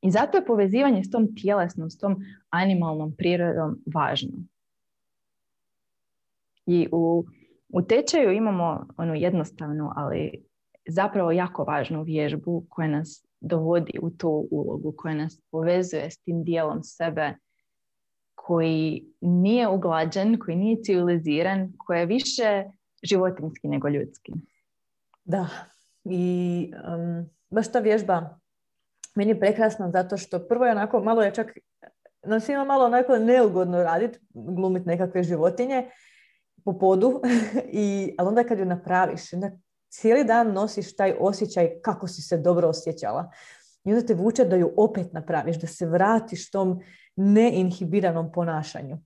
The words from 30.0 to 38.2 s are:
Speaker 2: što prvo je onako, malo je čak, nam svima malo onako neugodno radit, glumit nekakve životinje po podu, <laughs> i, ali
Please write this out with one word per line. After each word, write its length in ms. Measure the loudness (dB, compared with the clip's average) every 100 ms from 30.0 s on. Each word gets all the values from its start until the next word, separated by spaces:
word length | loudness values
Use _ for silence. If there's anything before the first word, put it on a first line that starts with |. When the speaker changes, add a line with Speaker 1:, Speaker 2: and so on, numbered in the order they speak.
| -2 -6
Speaker 2:
što 220 | -6 -8
prvo 260 | -2 2
je 80 | 2
onako, 280 | 2 0 0
malo 220 | 2 2
je 120 | 2
čak, 180 | 0 -8 -10 _ _ -20 _ _ _
nam 180 | -2 -2
svima 240 | 0 -2
malo 200 | 2 4
onako 340 | 4 4 4 4
neugodno 640 | 6 6 6 4 0 2
radit, 380 | 2 2 -2 -6 _
glumit 560 | -16 -8 -2 0 0 0
nekakve 360 | -2 0 0
životinje 680 | 0 2 2 2 -2 -2 -4 -12 _ _ _ _ _ _
po 140 | -6 2
podu, 420 | 4 6 4 2 2 2
<laughs> 380 | 2 -4 -4 -2
i, 320 | 0 0 -4
ali 100 | -2